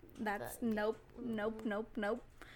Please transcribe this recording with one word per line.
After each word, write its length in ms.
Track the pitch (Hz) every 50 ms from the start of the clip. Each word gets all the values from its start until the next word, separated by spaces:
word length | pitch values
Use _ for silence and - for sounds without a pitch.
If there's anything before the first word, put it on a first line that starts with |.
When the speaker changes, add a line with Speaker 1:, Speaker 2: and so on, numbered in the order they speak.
| - - - -
Speaker 1:
that's, 380 | 220 214 202 208 233 - - -
Speaker 2:
That 60 | 247
Speaker 1:
nope, 340 | 226 214 214 214 220 226 - - - - 240 247
nope, 360 | 233 226 214 208 220 226 220
Speaker 2:
mm-hmm. 100 | - 220
Speaker 1:
nope, 220 | 202 208 226 - -
nope. 280 | 233 208 202 233 247 - - - - - - -